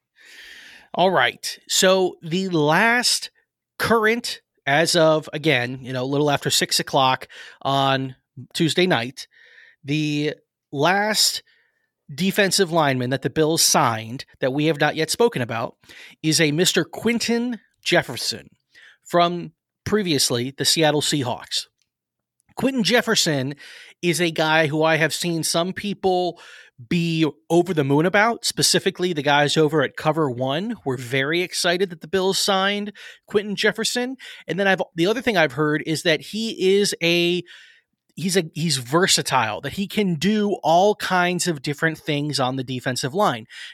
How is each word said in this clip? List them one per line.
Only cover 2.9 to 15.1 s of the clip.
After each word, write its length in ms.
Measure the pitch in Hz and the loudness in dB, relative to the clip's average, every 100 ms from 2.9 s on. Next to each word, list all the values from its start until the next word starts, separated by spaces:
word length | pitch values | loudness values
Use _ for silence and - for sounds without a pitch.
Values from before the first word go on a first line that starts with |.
| 240 233 - - - _ _ _ _ | 2 0 -2 -4 -16 _ _ _ _
current, 600 | - 226 214 233 - - _ _ - | 0 2 2 0 -4 -12 _ _ 0
as 280 | 143 165 | 2 2
of, 340 | 175 160 156 147 | 4 4 2 -2
again, 480 | 151 151 131 120 135 | -4 0 0 0 -6
you 100 | 123 | -8
know, 120 | 131 | -6
a 20 | 131 | -2
little 240 | 143 147 | 0 2
after 180 | 139 143 | 0 0
six 300 | - 185 - | -2 0 -2
o'clock 480 | - 147 131 131 - - - - | 0 2 4 2 -4 -20 -20 -8
on 520 | - 139 135 135 135 - _ - 123 | -2 0 2 0 -4 -10 _ -20 -14
Tuesday 320 | - 165 - 180 | -2 0 2 2
night, 400 | 139 120 - - _ - - - _ | 0 -2 -10 -20 _ -20 -20 -20 _
the 520 | 135 147 151 147 151 - _ _ _ | -6 -2 -2 -2 -4 -6 _ _ _
last 720 | 139 151 196 214 202 - - - _ _ _ _ _ - | 0 2 2 0 0 0 -2 -12 _ _ _ _ _ -18
defensive 600 | 139 190 185 196 185 180 | -4 -2 2 2 2 0
lineman 380 | 165 147 127 123 | 2 2 2 -2
that 120 | 135 | -2
the 80 | 123 | -2
Bills 320 | 156 156 160 | 0 0 2
signed 640 | - 180 135 113 113 123 - _ | 2 4 4 0 -6 -12 -14 _
that 120 | 135 | -2
we 120 | 139 | 0
have 160 | 151 147 | 0 2
not 160 | 151 151 | 0 0
yet 120 | 156 | -4